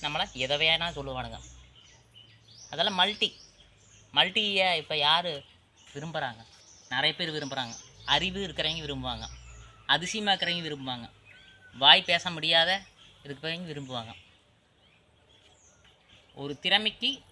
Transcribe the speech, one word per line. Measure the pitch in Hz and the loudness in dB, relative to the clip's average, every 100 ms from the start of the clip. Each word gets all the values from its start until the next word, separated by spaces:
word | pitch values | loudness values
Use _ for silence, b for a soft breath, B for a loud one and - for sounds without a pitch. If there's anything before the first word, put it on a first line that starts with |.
நம்மளை | 147 156 196 127 | -6 -4 -4 -4
எதை | 131 147 | -2 2
வேணா | 160 160 170 147 | 2 2 -2 -6
சொல்லுவானுங்க. | 135 127 120 113 - - - - - - _ - - - - - - | -8 -8 -8 -12 -16 -20 -20 -20 -20 -20 _ -20 -20 -20 -20 -20 -8
அதெல்லாம் | 147 190 185 | -2 0 2
மல்டி, | 190 208 220 - - - - _ - - - 143 | 2 2 -2 -4 -20 -20 -20 _ -20 -20 -2 2
மல்டியை | 175 202 208 196 185 165 | 2 2 0 2 2 2
இப்ப | 143 156 | -2 0
யாரு | 143 165 175 143 - _ _ _ - | 4 4 2 -6 -10 _ _ _ -16
விரும்புறாங்க? | 143 160 156 135 113 113 - - - - | -12 -8 -4 -6 -8 -18 -20 -20 -20 -6
நிறைய | 127 151 | 0 0
பேர் | 156 170 151 | 0 -4 -4
விரும்புறாங்க. | 139 135 120 113 - - - | -6 -6 -8 -10 -18 -8 0
அறிவு | 143 185 185 190 | 0 0 -4 -6
இருக்கிறவங்க | 151 156 165 147 | -4 -4 -4 -6
விரும்புவாங்க, | 135 127 113 110 - - - - - - | -8 -6 -8 -10 -16 -20 -20 -20 -8 0
அதிசயமா | 147 175 220 208 | 0 0 -2 0
இருக்கிறவங்க | 185 175 175 160 | 0 0 -2 -4
விரும்புவாங்க, | 147 131 123 - - - - - - - | -6 -8 -10 -12 -18 -20 -20 -20 -20 -16
வாய் | 123 139 180 180 | 4 8 8 8
பேச | 170 180 165 | 0 0 -4
முடியாத | 160 165 170 196 190 - - - | 2 4 4 2 -4 -20 -20 -18
இருக்கிறவங்க | 143 135 156 165 175 | -14 -8 -6 -6 -8
விரும்புவாங்க. | 147 131 123 113 - - _ _ _ _ _ _ _ _ _ _ _ _ _ - _ - _ _ - _ - | -10 -8 -8 -8 -14 -20 _ _ _ _ _ _ _ _ _ _ _ _ _ -20 _ -20 _ _ -20 _ -10
ஒரு | 139 143 | -10 -4
திறமைக்கு | 185 196 214 - 247 277 - | 2 4 2 -4 -6 -6 -12